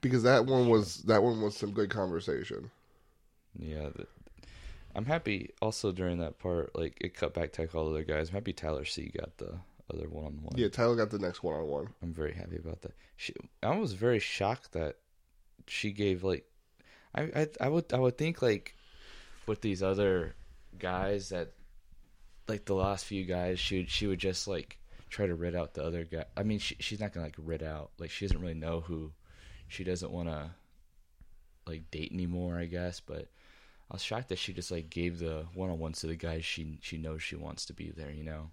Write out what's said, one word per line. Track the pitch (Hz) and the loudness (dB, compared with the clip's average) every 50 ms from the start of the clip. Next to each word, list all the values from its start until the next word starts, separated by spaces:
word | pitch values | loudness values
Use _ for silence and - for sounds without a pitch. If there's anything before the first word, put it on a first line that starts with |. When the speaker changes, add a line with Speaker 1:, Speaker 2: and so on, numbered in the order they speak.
Speaker 1:
Because | - 131 127 123 110 | 4 6 4 8 8
that | 123 135 123 113 | 10 10 10 8
one | 131 131 127 123 120 | 8 8 8 10 10
was, | 117 110 104 - - - - | 10 8 8 4 -4 -4 4
that | 107 110 107 | 6 8 8
one | 98 120 117 110 | 8 8 6 4
was | 107 104 104 | 2 0 0
some | - - 104 | 0 -4 -2
good | 101 110 104 95 | 2 2 2 2
conversation. | 104 110 95 92 85 82 85 - 73 62 - - - 50 - 113 - _ _ _ _ _ _ _ _ _ _ _ _ _ _ _ - | 2 0 2 2 0 -2 0 0 -2 -2 -2 -4 -6 -8 -8 -12 -16 _ _ _ _ _ _ _ _ _ _ _ _ _ _ _ -12
Speaker 2:
Yeah. | 87 80 78 78 78 76 71 - | -10 -8 -6 -4 -4 -6 -6 -6
The, | - 50 - - - - - - - - - - - - - - - - - - | -10 -12 -14 -16 -20 -20 -20 -20 -20 -20 -20 -18 -14 -14 -14 -14 -14 -16 -6 -4
I'm | - 110 | -4 0
happy | 127 156 170 - - 104 92 - - - - | 2 2 2 2 0 -2 0 -2 -8 -4 0
also | - 110 110 - - 104 | 0 0 0 0 0 0
during | 90 92 92 90 87 87 | 0 2 0 0 2 0
that | 85 80 76 _ | 0 -2 -4 _
part, | - 92 87 85 71 - - | -2 0 2 2 0 -2 -2
like, | - 85 76 60 - | -2 -2 -2 -4 -4
it | - 90 - | -6 -6 -2
cut | - 87 - - | -2 -2 0 0
back | 85 82 78 | 0 -2 -2
to, | - - | -2 -4
like, | 80 80 - | -4 -2 0
all | 80 80 | 0 0
the | 78 | 2
other | 78 78 | 0 0
guys. | 80 76 78 76 80 82 | 0 0 0 0 0 0
I'm | 90 | -4
happy | 101 113 - | -4 -4 -4
Tyler | 82 - - 78 78 67 69 | -6 -4 -2 -2 -2 -2 -2
C | - - 78 76 71 - | -4 -4 -6 -6 -6 -6
got | - 80 78 - - | -6 -6 -6 -10 -10
the | - - - 87 90 - - - - - - | -8 -8 -8 -10 -12 -14 -20 -20 -12 -8 -6
other | 80 78 78 | -6 -6 -6
one-on-one. | 78 76 78 76 73 73 76 - - | -6 -6 -6 -6 -6 -8 -6 -4 2
Speaker 1:
Yeah, | 127 117 101 | 2 2 2
Tyler | - - 120 117 120 | 4 4 6 6 6
got | 117 110 104 | 6 4 2
the | 110 104 | 2 0
next | 98 87 87 - - | 0 0 -2 0 -2
one-on-one. | 85 78 76 82 76 71 71 80 110 - _ | 0 0 0 0 0 -2 -2 -2 -6 -8 _
Speaker 2:
I'm | - 85 | -8 -6
very | 82 82 78 76 82 | -4 -2 -2 -2 -2
happy | 85 90 87 85 | -6 -8 -6 -8
about | 82 80 82 80 82 | -8 -6 -8 -10 -8
that. | - - - - - - - | -10 -14 -14 -14 -20 -20 -14
She, | - - - - - - - _ _ | -10 -10 -8 -8 -10 -14 -16 _ _
I | - 107 151 202 | 0 2 2 2
was | 226 139 | 0 -2
very | 98 92 110 123 120 107 | -2 2 4 4 4 4
shocked | - - - - 98 101 123 - - - | 2 0 0 2 2 2 2 0 -6 -8
that | - 82 80 73 - - _ _ _ _ _ _ _ _ - _ _ - - - | -4 -2 -2 -2 -4 -8 _ _ _ _ _ _ _ _ -20 _ _ -20 -14 -8
she | - - - 107 | -6 -2 -2 -2
gave, | 98 104 104 101 92 87 90 | 0 2 4 4 4 4 2
like, | 95 90 69 - _ _ _ _ _ _ _ _ - - - - _ - | 2 0 0 -2 _ _ _ _ _ _ _ _ -20 -20 -20 -20 _ -2
I, | - | -2
I, | 147 160 - 151 156 151 - - | -2 0 2 0 0 0 0 0
I | - 135 | 2 4
would, | 151 170 165 - | 4 2 2 2
I | - 127 | 2 4
would | 131 127 123 - | 4 4 4 4
think, | 151 165 170 - | 0 0 2 4
like, | 131 120 107 98 - - - - - - - - - - - - - - - - - | 4 4 4 4 0 -10 -18 -18 -20 -20 -20 -20 -18 -16 -16 -18 -16 -16 -16 -10 -2
with | - 107 - | -2 -2 0
these | - 110 98 90 95 | 2 0 2 4 4
other | 95 95 98 104 98 95 90 82 80 - - - - - - - - - 90 | 4 4 6 6 6 6 6 2 0 -6 -10 -16 -18 -18 -20 -20 -18 -12 -4
guys | 92 90 92 92 95 98 104 101 92 - | -2 0 0 2 2 2 2 0 0 -2
that, | 95 87 82 - - - - - - - - - - - - - - - - - - - - - | -2 -2 -2 -4 -8 -18 -20 -18 -18 -20 -20 -20 -20 -20 -20 -20 -20 -20 -20 -20 -20 -12 -4 -4
like, | 110 101 - | -4 -4 0
the | - 98 | 2 2
last | 95 92 98 101 95 - | 4 4 4 2 0 -4
few | - 104 95 92 | -4 -4 -4 -2
guys, | 90 90 90 90 90 92 90 | 0 0 0 2 0 0 0
she, | - - 98 92 90 | 0 0 2 0 0
she | - - - 104 101 | 0 0 0 2 2
would | 95 90 | 0 2
just, | - 95 90 - - 101 | 0 0 0 0 -2 -2
like, | 98 82 - - - - - - - - - - | -2 -2 -4 -6 -14 -18 -16 -16 -16 -16 -14 -12
try | - - 104 | -2 0 0
to | 92 87 | 2 2
rid | 80 85 87 85 | 0 0 0 0
out | 87 82 76 - | 0 -2 -2 -4
the | - 73 | -4 -4
other | 82 85 85 82 | -2 -2 -2 -4
guy. | 80 - 82 - - - | -4 -4 -6 -6 -6 -4
I | - | -2
mean, | 101 107 107 104 | 0 2 2 0
she, | - - - - | 0 -4 -4 -4
she's | - - 107 104 | -6 -6 -4 -4
not | 107 101 | -4 -4
gonna, | - 90 82 | -4 -4 -6
like, | 76 76 - | -6 -6 -8
rid | 78 80 82 78 | -6 -4 -4 -2
out. | 80 78 78 76 76 - - - | -2 -4 -6 -6 -8 -12 -10 -10
Like, | 85 78 | -10 -8
she | - - 101 | -6 -4 2
doesn't | 98 92 80 | 2 2 2
really | 90 87 80 | 2 -4 -4
know | 80 78 82 82 82 | -4 -2 -2 -2 -2
who | 82 85 85 80 78 76 76 - - - - - - - - - - - | -2 -4 -4 -4 -4 -8 -10 -16 -20 -20 -20 -20 -20 -18 -18 -18 -14 -12
she | - - 92 | -10 -6 -4
doesn't | 90 90 85 90 - | -2 -2 -2 -4 -6
wanna, | - 87 87 85 78 76 73 80 90 - _ _ - - - - _ - - _ _ _ - - - - - - _ - - | -4 -4 -2 -2 -4 -4 -6 -8 -10 -14 _ _ -20 -20 -20 -20 _ -20 -20 _ _ _ -20 -20 -20 -20 -20 -20 _ -16 -10
like, | - 82 80 80 - | -8 -8 -8 -8 -8
date | - 78 78 - | -6 -6 -6 -4
anymore, | - 92 90 87 87 90 90 87 87 87 | -2 -2 -2 0 0 -2 -2 -2 -2 -2
I | 85 | -4
guess. | 85 85 87 87 90 90 - | -4 -2 -2 -2 -4 -4 -6
But | - - 76 76 - - _ - - - - - - - - - - _ | -10 -10 -10 -10 -10 -12 _ -20 -20 -20 -20 -20 -20 -20 -20 -20 -14 _
I | - | -8
was | 95 | -6
shocked | - - 110 117 123 - | -4 -4 -4 -4 -2 -4
that | 92 87 | -4 -4
she | - - | -4 -6
just, | 90 90 85 - | -6 -6 -6 -4
like, | 90 85 80 80 | -4 -6 -6 -4
gave | 80 82 85 87 85 85 | -2 0 0 0 0 -2
the | 85 82 80 78 78 82 87 | -2 -2 -2 -4 -6 -8 -6
one-on-ones | 92 95 92 85 80 80 80 80 - | -4 -2 -2 -2 -2 -2 -4 -4 -4
to | - 80 | -4 -4
the | 82 | -4
guys | 80 - 82 80 82 82 | -2 -2 -2 -2 -2 -2
she, | - - - 80 78 78 - | -4 -4 -4 -6 -6 -8 -8
she | - - - 80 | -10 -8 -6 -4
knows | 80 80 78 80 | -4 -4 -4 -4
she | - - - | -6 -6 -8
wants | 78 76 76 76 78 - | -6 -8 -8 -6 -8 -8
to | - | -8
be | 78 - - 78 | -8 -8 -8 -8
there, | 78 78 78 71 | -8 -8 -10 -8
you | 76 76 78 | -8 -8 -6
know? | 78 78 78 78 80 | -6 -6 -8 -10 -12